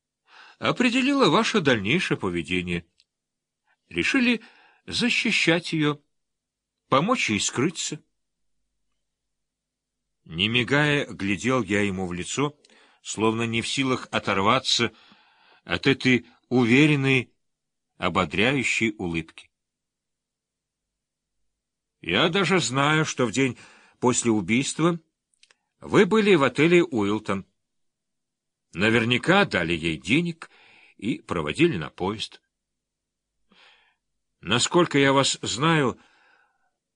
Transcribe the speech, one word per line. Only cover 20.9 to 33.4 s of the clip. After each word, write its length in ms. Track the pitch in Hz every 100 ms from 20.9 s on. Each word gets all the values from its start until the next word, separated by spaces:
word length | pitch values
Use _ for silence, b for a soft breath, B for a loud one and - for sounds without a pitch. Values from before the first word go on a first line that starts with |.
| _ _ _ _ _ _ _ _ _ _ _
Я 280 | - 98 170
даже 300 | 165 160 190
знаю, 460 | 113 131 143 156 151
что 200 | - 120
в 60 |
день 260 | 120 135 117 b b b b
после 320 | 123 117 117
убийства 680 | 107 87 117 135 - 165 170 _ _ _ _ _ _ _ _
вы 260 | 71 135 202
были 300 | 220 202 175
в 80 |
отеле 400 | 131 131 160 175
«Уилтон». 640 | 165 117 101 107 107 98 - _ _ _ _ _ _ _ _ _ _ _ _
Наверняка 720 | 82 110 117 113 120 156 190 196
дали 280 | 92 82
ей 240 | 82 82 76
денег 520 | 90 139 175 165 - b b b b b
и 220 | 104 -
проводили 580 | - 87 76 78 170 101
на 120 | 73
поезд. 520 | - 90 107 - - _ _ _ _ _ _ _ _ _ _